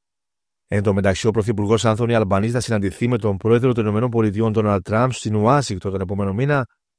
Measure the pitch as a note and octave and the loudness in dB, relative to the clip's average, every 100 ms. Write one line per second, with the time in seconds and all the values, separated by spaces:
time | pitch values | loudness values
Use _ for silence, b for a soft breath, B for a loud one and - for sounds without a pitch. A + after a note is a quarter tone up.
0 | _ _ _ _ _ _ - G2+ G#2 G2 | _ _ _ _ _ _ -6 -2 0 2
1 | G2 F#2 A2+ G#2+ G#2 G#2+ G2+ A2+ A#2 G#2+ | 2 0 0 0 0 -2 0 2 2 0
2 | A#2 A#2 G#2 G2 A2 A#2+ - A2 G2 F2+ | 2 0 2 0 0 -2 -2 -2 -2 -2
3 | A#2+ B2 G#2+ F#2+ A2 A#2 B2+ A#2 G#2+ G#2 | -2 0 -2 -2 2 2 2 0 0 0
4 | B2 A2+ A2 G2+ A2+ G#2+ G#2+ G2+ F2+ G#2+ | 0 0 0 0 0 0 2 0 0 0
5 | B2+ A#2+ A#2 G#2+ G#2+ C#3+ C3 F#2+ G2+ F#2+ | 0 -2 -2 0 2 2 0 -6 -6 -4
6 | F#2 G2+ G2 G2 C#3 D3 B2 _ _ | -4 -4 -4 -2 0 0 -2 _ _